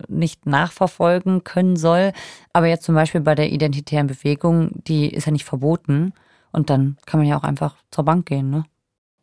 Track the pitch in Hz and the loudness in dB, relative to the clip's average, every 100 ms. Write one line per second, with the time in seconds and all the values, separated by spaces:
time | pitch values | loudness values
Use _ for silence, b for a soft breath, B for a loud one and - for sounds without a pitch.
0 | - 156 165 - - 143 170 - 185 - | -8 -2 -2 -2 -2 0 0 0 -2 2
1 | 170 180 185 185 - - 185 180 160 170 | 2 2 2 -2 0 0 2 2 2 4
2 | 196 185 B B B 175 165 165 - 160 | 2 -2 B B B 2 2 0 0 2
3 | 156 180 147 151 151 147 151 139 147 151 | 2 0 0 2 0 0 -2 -2 -4 -2
4 | 143 131 143 147 175 170 160 - - 160 | -2 -2 -2 0 2 2 0 -4 -4 0
5 | 147 - 156 151 - 135 143 170 - 143 | 0 -2 -2 -2 -4 -4 0 -2 0 0
6 | 175 b b b b - 147 135 135 139 | 0 b b b b -4 0 2 0 -2
7 | - 156 147 147 147 139 151 - _ - | -4 0 2 0 -2 -4 -4 -6 _ -4
8 | 151 170 165 139 135 143 156 _ _ _ | 0 0 0 -4 -2 -4 -6 _ _ _
9 | _ _ | _ _